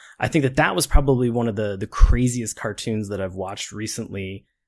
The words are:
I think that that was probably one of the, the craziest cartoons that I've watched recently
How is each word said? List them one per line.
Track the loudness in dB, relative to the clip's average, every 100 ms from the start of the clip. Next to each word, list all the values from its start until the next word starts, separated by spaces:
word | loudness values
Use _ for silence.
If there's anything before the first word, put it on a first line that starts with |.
| -20 -8
I | -2
think | 0
that | 2 2
that | 0 0
was | 4
probably | 4 6 2 2
one | 0 -2
of | -2
the, | -4 -4
the | -2
craziest | 6 6 6 2 0 -6 -6
cartoons | -8 -6 -4 -4 -4
that | -6
I've | -6
watched | -6 -8 -10 -10
recently | -10 -8 -8 -8 -8 -10 -12 _ _